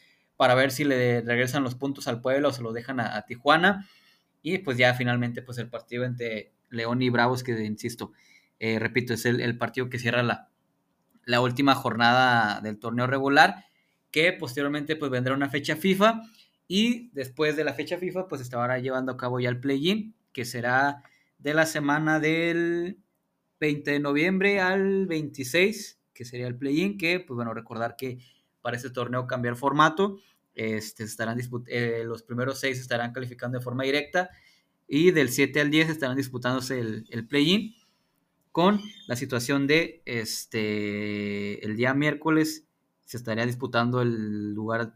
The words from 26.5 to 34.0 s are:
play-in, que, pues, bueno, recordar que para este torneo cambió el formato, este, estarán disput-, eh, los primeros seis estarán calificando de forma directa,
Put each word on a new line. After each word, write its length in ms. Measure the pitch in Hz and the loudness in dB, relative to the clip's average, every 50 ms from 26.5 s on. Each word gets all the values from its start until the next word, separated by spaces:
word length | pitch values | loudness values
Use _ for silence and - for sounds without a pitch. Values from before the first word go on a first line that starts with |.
| 120 | -6
play-in, 420 | 120 139 135 139 156 180 202 202 | -4 -2 0 0 2 0 0 -2
que, 220 | 202 165 165 175 180 | -2 -2 -2 -2 -2
pues, 160 | 175 - 127 | -4 -6 -8
bueno, 180 | 120 120 117 113 | -6 -6 -6 -8
recordar 420 | 113 113 - 120 110 117 117 - | -10 -10 -10 -6 -4 -4 -6 -6
que 240 | - 131 127 123 127 - _ _ _ _ _ _ _ | -6 -10 -10 -10 -10 -16 _ _ _ _ _ _ _
para 160 | - 120 117 | -8 -6 -6
este 120 | 120 123 131 | -6 -8 -8
torneo 380 | 123 127 120 117 123 127 127 | -6 -6 -6 -4 -4 -4 -4
cambió 240 | 127 131 123 120 120 | -4 -4 -4 -4 -4
el 60 | 120 | -4
formato, 600 | 123 143 139 139 151 156 160 156 160 196 208 196 196 _ _ _ _ _ _ _ | -2 -2 0 4 4 4 4 4 2 0 -2 -2 -6 _ _ _ _ _ _ _
este, 480 | - 110 110 110 107 104 - - - 110 | -6 -4 -4 -4 -4 -6 -8 -10 -12 -12
estarán 340 | 107 - - 113 110 113 | -10 -8 -6 -6 -4 -4
disput-, 300 | 123 120 123 123 120 120 | -4 -6 -6 -8 -10 -8
eh, 360 | - 127 120 120 117 117 117 113 | -6 -4 -2 -2 -2 -2 -4 -4
los 200 | 117 117 113 - | -6 -8 -10 -10
primeros 360 | - 120 120 123 131 135 131 | -8 -6 -4 -4 -4 -4 -4
seis 200 | - 135 131 127 | -4 -4 -4 -4
estarán 340 | 127 - 123 117 120 120 120 | -6 -4 -4 -4 -4 -4 -6
calificando 460 | 131 127 123 127 - - 123 127 123 | -8 -8 -10 -10 -10 -8 -6 -6 -6
de 40 | 123 | -6
forma 200 | 123 123 131 135 | -6 -4 -2 0
directa, 460 | 135 139 147 | 0 0 0